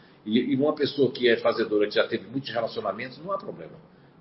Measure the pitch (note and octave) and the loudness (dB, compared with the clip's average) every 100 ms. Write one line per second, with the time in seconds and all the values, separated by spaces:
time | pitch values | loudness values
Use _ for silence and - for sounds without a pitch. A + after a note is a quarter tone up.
0 | - - G#2+ A2+ B2+ C3 D3 D3 C3 - | -20 -14 0 0 2 2 2 2 0 2
1 | B2+ B2+ A#2+ A2+ A#2+ A2+ G#2 G#2+ G#2 A2+ | 2 4 4 4 2 2 2 2 2 2
2 | - A2+ - C3 C3+ A#2 A2 A#2 G#2 G2+ | 0 0 -6 -8 -6 -4 -4 -4 -4 -4
3 | B2+ B2+ F3 G3 G#3+ E2+ D#2 - - - | -8 -10 -8 -6 -6 -12 -14 -16 -20 -20
4 | - - | -20 -18